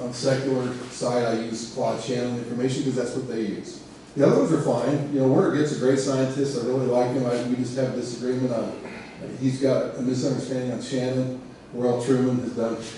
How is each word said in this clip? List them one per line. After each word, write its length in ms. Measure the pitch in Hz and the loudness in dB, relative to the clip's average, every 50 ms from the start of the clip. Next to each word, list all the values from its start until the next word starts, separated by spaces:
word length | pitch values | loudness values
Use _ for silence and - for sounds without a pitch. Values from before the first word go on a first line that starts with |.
| 123 | -8
on 100 | 123 123 | -8 -6
secular 600 | - - 135 131 131 135 139 135 123 123 123 127 - - - | -2 2 2 2 2 2 0 0 0 0 -2 -4 -6 -8 -10
side, 340 | - - 123 120 120 123 117 | -8 -4 -2 0 2 2 2
I 160 | 113 113 113 | 2 0 0
use 320 | 113 113 113 113 - - - | -2 -2 -4 -6 -6 -8 -4
Claude 300 | 127 120 113 110 - - | -2 -2 0 0 -2 -2
Shannon 340 | - 127 120 120 123 120 120 | -2 -2 -2 -2 -2 -2 -4
information 460 | 120 - - 117 127 131 131 147 143 | -4 -4 -4 -2 0 0 0 0 0
'cause 120 | 135 120 | 0 0
that's 180 | 127 123 117 - | 0 -2 -2 -2
what 100 | 131 123 | -4 -4
they 140 | 123 113 113 | -4 -4 -4
use. 400 | 110 101 92 - - - - - - - - - - - - | -2 -2 -4 -6 -8 -10 -12 -14 -16 -18 -18 -20 -18 -8 0
The 100 | 143 139 | 4 6
other 120 | 160 - - | 6 6 6
ones 140 | - 165 160 | 4 4 2
are 80 | 147 | 2
fine. 520 | - 143 123 120 123 131 147 - - - 143 | 2 2 0 2 2 0 0 0 0 0 0
You 60 | 135 | 4
know, 80 | 131 131 | 4 6
Werner 280 | 135 160 190 - 127 | 6 6 6 4 4
Gitt's 200 | 147 151 147 127 | 2 2 2 0
a 20 | 113 | 0
great 200 | 120 127 139 139 | 2 2 4 4
scientist. 600 | - 143 135 131 131 131 - 143 139 127 - 120 | 2 0 0 0 0 0 0 0 -2 0 0 -2
I 60 | 117 | -2
really 200 | 127 127 135 127 | 0 0 0 2
like 260 | 120 120 123 123 123 127 | 2 2 2 2 2 2
him. 120 | 135 123 | 0 0
I, 160 | 120 123 123 123 | 0 0 0 0
we 120 | 123 123 | 0 0
just 200 | 123 123 123 - | 0 -2 -2 0
have 180 | 135 131 123 113 | 0 0 0 0
a 20 | |
disagreement 560 | 120 117 - - - 120 123 127 127 131 123 120 | -2 -4 -4 -6 -4 -2 -2 0 0 0 0 0
on, 200 | 110 107 98 - - - - - - - - - - - - - 123 | 0 -2 -4 -6 -8 -10 -12 -12 -12 -14 -14 -14 -14 -12 -12 -8 -2
he's 200 | 131 131 127 - | 0 0 0 2
got 360 | 139 131 127 110 - - - | 2 2 4 4 2 0 -2
a 60 | - 123 | -2 0
misunderstanding 680 | 123 131 127 139 - 123 - - - 131 127 127 127 127 | 0 0 2 2 0 0 0 -2 -2 -4 -2 -2 -2 -4
on 100 | 127 - | -6 -6
Shannon. 580 | - 135 127 127 127 127 131 131 127 127 127 - - - - - - - | -4 -2 -2 0 0 0 0 0 -2 -4 -8 -10 -14 -18 -18 -18 -12 -6
Royal 300 | 120 123 123 120 123 - | 0 2 2 2 2 4
Truman 360 | 135 131 123 127 127 123 123 | 4 4 4 4 4 2 2
has 140 | - 110 - | 0 -2 -2
done. 200 | 113 113 113 113 110 - - - | -2 -2 -2 -2 -4 -6 -10 -12